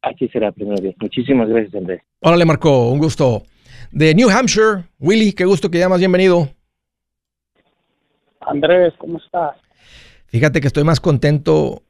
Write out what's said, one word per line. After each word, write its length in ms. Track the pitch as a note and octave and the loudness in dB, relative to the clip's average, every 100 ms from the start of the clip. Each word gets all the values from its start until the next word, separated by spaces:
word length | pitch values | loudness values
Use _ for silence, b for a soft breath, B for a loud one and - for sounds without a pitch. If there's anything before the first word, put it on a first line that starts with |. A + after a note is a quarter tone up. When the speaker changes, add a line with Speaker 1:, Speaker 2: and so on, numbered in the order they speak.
Speaker 1:
Así 260 | - - B2 | -10 -6 -6
será, 220 | A#2 G#2+ | -4 -6
primero 300 | - G#2+ G2+ | -6 -6 -6
Dios. 140 | F#2+ - | -6 -8
Muchísimas 480 | G#2+ - B2 C3+ A2 | -8 -8 -2 0 0
gracias, 260 | A2+ G#2 | -2 -4
Andrés. 280 | G2+ F2+ F2+ _ _ | -8 -10 -12 _ _
Speaker 2:
Órale, 240 | D3+ F3 | 0 2
Marco, 460 | E3 D3+ E3 C3+ A#2+ | 2 2 2 2 2
un 80 | C3+ | 0
gusto. 460 | D#3 - C#3 G#2+ - b b b b | -2 0 -2 -2 -8 b b b b
De 220 | - D#3 D#3 | 0 2 4
New 140 | A#3+ | 4
Hampshire, 540 | G3+ B3+ G#3 A3 G3+ E3+ _ | 4 0 2 0 0 -8 _
Willy, 340 | C#3 A3 G#3+ | 0 2 2
qué 120 | F#3+ | 0
gusto 260 | F#3 G3 G3 | 0 0 0
que 80 | E3+ | 0
llamas, 200 | F3+ F#3 | 0 2
bienvenido. 500 | F#3 F3+ F#3+ F3 C#3+ - _ _ _ _ _ _ _ _ _ _ _ _ _ _ _ _ _ _ | 2 2 2 2 0 -8 _ _ _ _ _ _ _ _ _ _ _ _ _ _ _ _ _ _
Speaker 3:
Andrés, 540 | - C#3+ D#3 F3+ F3 - | -8 -4 0 2 2 -2
¿cómo 200 | - E3 | -12 -12
estás? 380 | _ F3 D#3 - _ b b b b b b | _ -8 -8 -10 _ b b b b b b
Speaker 2:
Fíjate 340 | A#2 D3+ C#3 | -2 0 0
que 60 | C3+ | -2
estoy 180 | D3 | 0
más 160 | D3+ D#3 | 0 0
contento 800 | F3+ C#3 D3 D3 D3 D#3 D3 - _ | 0 0 0 0 0 0 0 -6 _